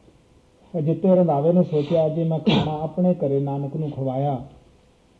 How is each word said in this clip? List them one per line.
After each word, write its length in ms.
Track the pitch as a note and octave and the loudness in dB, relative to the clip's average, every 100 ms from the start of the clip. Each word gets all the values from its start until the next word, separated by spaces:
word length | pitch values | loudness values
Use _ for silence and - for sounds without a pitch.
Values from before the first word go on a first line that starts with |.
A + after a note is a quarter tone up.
| _ _ _ _ _ _ - F3 | _ _ _ _ _ _ -8 -4
ਅਜਿੱਤੇ 300 | D3 D#3 F#3+ | -2 0 4
ਰੰਧਾਵੇ 440 | F3+ E3+ C#3+ D#3+ | 4 4 2 4
ਨੇ 100 | F3+ | 2
ਸੋਚਿਆ, 460 | - D3+ C#3 E3+ D#3 | 2 0 0 0 0
"ਜੇ 160 | D#3+ | 0
ਮੈਂ 140 | E3 D#3 | -2 0
ਖਾਣਾ 400 | - F#3+ D3+ D3+ | 2 0 0 -4
ਆਪਣੇ 320 | D#3+ F3+ F3+ | -6 0 0
ਘਰੇ 260 | F3 C#3+ C#3 | 0 0 -2
ਨਾਨਕ 360 | C#3 C#3 C#3 D#3 | -2 -4 -6 -6
ਨੂੰ 140 | D3+ | -8
ਖਵਾਇਆ, 580 | C3+ C3+ C3 C#3+ B2 - - _ _ _ _ _ | -6 -4 -2 -2 -4 -10 -20 _ _ _ _ _